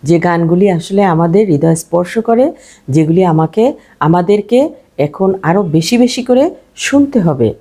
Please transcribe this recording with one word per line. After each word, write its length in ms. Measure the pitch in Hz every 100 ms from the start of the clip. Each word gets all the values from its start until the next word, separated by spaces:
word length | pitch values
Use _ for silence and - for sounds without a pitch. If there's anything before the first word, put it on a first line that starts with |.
যে 160 | 139 170
গানগুলি 520 | 175 170 165 175 202
আসলে 340 | 170 170 196
আমাদের 420 | 196 160 170 185 214
হৃদয় 280 | 147 165
স্পর্শ 440 | 160 - 170 180 226
করে, 340 | 220 233 269 - - - -
যেগুলি 360 | 139 156 170
আমাকে, 480 | 185 160 160 214 240 294 _ _
আমাদেরকে 680 | 147 175 175 208 208 247 302 - _ -
এখন 360 | 147 - 190 190
আরও 200 | 156 185
বেশি 360 | 185 156 165 240
বেশি 240 | 240 254
করে 280 | 254 247 311 - _
শুনতে 460 | - - 277 277 262
হবে। 340 | 170 139 113 -